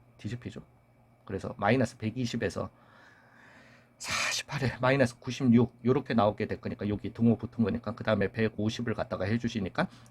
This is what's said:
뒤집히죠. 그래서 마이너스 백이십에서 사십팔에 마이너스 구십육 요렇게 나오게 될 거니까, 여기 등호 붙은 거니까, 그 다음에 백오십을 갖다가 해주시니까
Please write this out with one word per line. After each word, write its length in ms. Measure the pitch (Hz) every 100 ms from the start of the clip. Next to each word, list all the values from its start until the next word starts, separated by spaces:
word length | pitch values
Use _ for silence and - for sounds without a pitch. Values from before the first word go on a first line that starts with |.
| _ _
뒤집히죠. 440 | 104 123 101 - - _ _ _ _ _ -
그래서 300 | 98 - -
마이너스 400 | 101 127 113 -
백이십에서 720 | 110 117 120 120 101 - 92 - _ - - - _ - - - - - _ _
사십팔에 800 | - - - - - 143 127 -
마이너스 360 | 127 139 120 -
구십육 600 | - 120 131 117 120 - 117
요렇게 280 | 139 139
나오게 320 | 117 104 104 104
될 120 | 92
거니까, 280 | - 87 101
여기 240 | 104 101
등호 240 | - 117 107
붙은 260 | 113 -
거니까, 300 | 117 117 -
그 100 | 107
다음에 280 | - 104 98
백오십을 640 | - 110 - 107 - 117
갖다가 320 | 104 - 95 95
해주시니까 600 | 117 117 113 92 - 185 - -